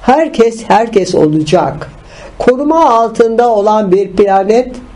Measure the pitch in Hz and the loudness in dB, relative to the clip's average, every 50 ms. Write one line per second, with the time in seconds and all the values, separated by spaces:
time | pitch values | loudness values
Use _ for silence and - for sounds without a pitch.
0 | - - 262 294 330 294 - - 226 233 220 226 - - 190 208 226 226 226 208 | 2 2 2 2 0 -2 0 0 0 0 0 -6 -6 -2 0 0 0 0 0 -2
1 | 185 180 180 165 156 156 151 156 156 151 185 175 151 135 139 151 - - - - | -2 0 0 0 0 2 0 -2 -2 0 0 0 0 -2 -6 -10 -14 -16 -18 -20
2 | - - - - - - - - - 247 254 254 294 294 320 330 330 285 233 226 | -20 -20 -20 -20 -20 -20 -12 -2 0 0 0 2 0 0 2 2 2 2 2 2
3 | 233 220 226 226 233 226 226 220 240 240 226 208 196 214 214 214 214 190 175 196 | 0 -2 0 0 0 0 2 0 2 2 2 2 0 2 0 0 2 0 0 0
4 | 202 190 180 - 208 196 190 196 190 196 214 240 254 262 - - - - - | 0 -2 0 0 0 2 2 0 2 2 0 0 0 -2 -8 -16 -18 -20 -20